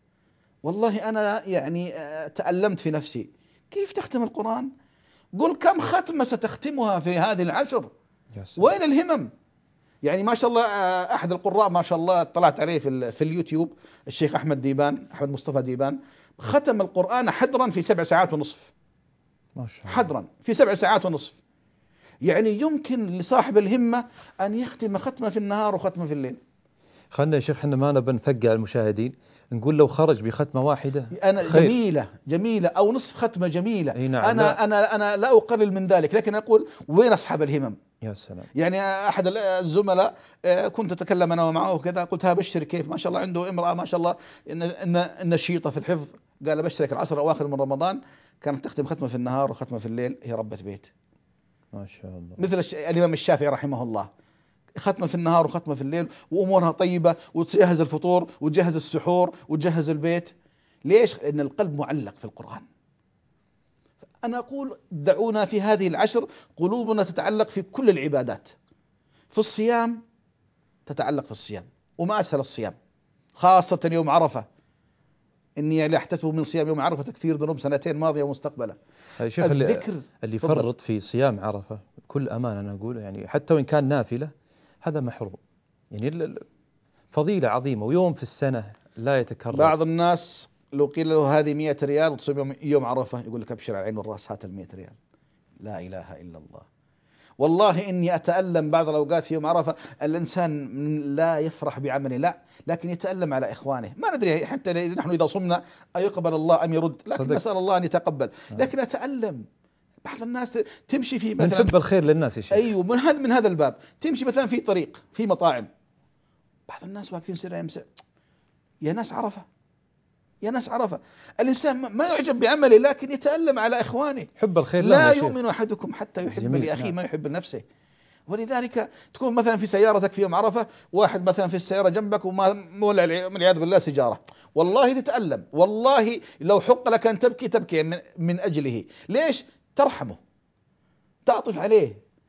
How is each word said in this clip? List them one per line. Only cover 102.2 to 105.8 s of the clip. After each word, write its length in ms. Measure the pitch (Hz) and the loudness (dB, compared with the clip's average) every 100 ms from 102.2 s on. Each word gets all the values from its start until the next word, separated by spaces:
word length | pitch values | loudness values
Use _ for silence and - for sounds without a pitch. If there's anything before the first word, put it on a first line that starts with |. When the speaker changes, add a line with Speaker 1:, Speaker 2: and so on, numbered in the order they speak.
| 165 - _ _ - | -2 -4 _ _ -8
Speaker 1:
لكن 240 | 165 170 | -6 -6
يتألم 440 | 175 190 190 175 | -6 -6 -4 -2
على 180 | 131 123 | -2 -4
إخوانه. 400 | 110 135 131 107 127 | -6 -6 -6 -8 -6
ما 200 | 440 302 | -4 -2
ندري 300 | 196 156 - | 0 0 -2
حتى 260 | 269 185 | -6 -4
نحن 380 | 170 175 180 180 | -4 -4 -4 -4
إذا 160 | 170 156 | 0 0
صمنا 380 | 202 180 175 - - | -2 -2 -2 -4 -20